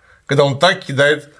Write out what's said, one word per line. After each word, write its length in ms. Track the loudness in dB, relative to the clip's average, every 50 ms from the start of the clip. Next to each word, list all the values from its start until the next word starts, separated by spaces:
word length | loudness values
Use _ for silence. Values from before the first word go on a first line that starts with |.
| _ _ _ _ _
когда 180 | -4 0 0 0
он 160 | 0 0 0
так 240 | 0 0 0 -2 -8
кидает 440 | -8 -2 0 0 0 0 -2 -6 -18 _